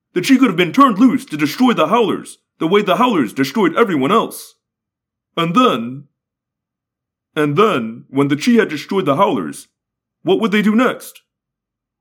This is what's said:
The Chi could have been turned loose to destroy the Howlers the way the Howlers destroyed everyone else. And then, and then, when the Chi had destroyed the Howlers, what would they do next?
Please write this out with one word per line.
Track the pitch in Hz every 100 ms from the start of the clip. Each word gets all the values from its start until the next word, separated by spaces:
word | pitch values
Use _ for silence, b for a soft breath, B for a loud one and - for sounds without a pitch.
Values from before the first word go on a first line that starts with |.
| _
The | 180
Chi | 175 254
could | 247
have | 170
been | 156
turned | 262 269 185
loose | 254 143 -
to | 147
destroy | 147 - 247
the | 180 156
Howlers | 233 190 87 - - _ _
the | 160
way | 202
the | 180 170
Howlers | 254 180 104
destroyed | 127 135 226 180 -
everyone | 202 147 131
else. | 214 147 - - _ _ _ _ _ _ _ _ 165
And | 170 208
then, | 240 127 117 135 - _ _ _ _ _ _ _ _ _ _ _ _ 147
and | 147 151
then, | 220 143 113 120 -
when | 131 143
the | -
Chi | 240
had | 233 190
destroyed | 147 - 196 143
the | 143
Howlers, | 202 120 76 - - _ _ _ _ _
what | 156 190
would | 220
they | 214
do | 208 214
next? | 233 - - - _ _ _ _ _ _ _ _